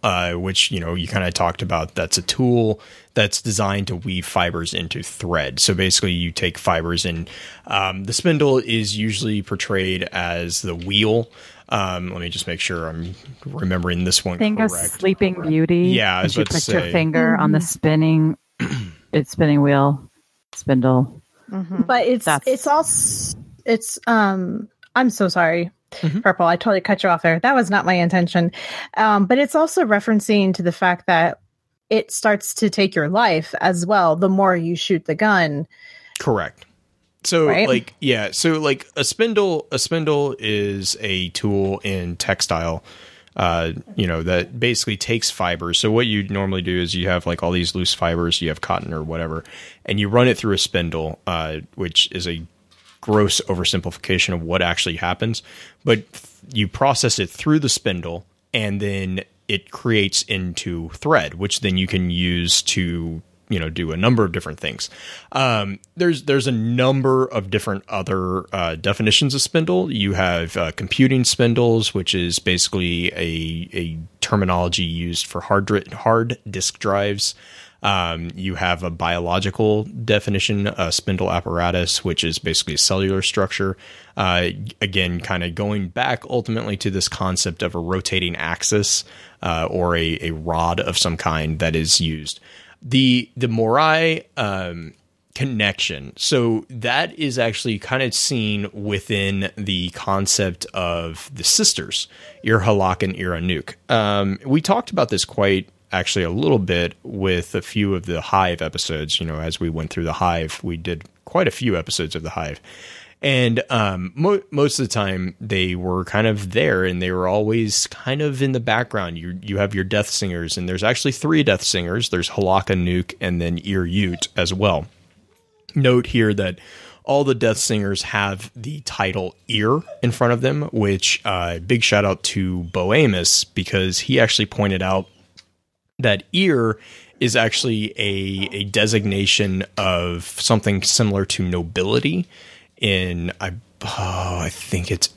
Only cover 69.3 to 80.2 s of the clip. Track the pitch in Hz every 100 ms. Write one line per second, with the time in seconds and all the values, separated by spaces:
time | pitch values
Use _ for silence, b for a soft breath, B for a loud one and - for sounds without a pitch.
69.3 | 135 - 165 160 180 185 110 98 92 92
70.3 | 87 82 92 82 - 98 - 131 131 123
71.3 | - 117 117 120 113 107 101 87 92 87
72.3 | 82 92 90 - 98 87 85 90 85 85
73.3 | 82 80 82 90 92 85 80 82 - -
74.3 | 107 92 87 87 85 85 82 85 85 -
75.3 | 87 - 101 101 104 - - 113 113 117
76.3 | - 107 95 - - 104 98 101 101 -
77.3 | - B B B B 98 95 85 82 85
78.3 | - 95 87 90 87 90 85 85 87 85
79.3 | 92 98 - 107 107 107 123 113 104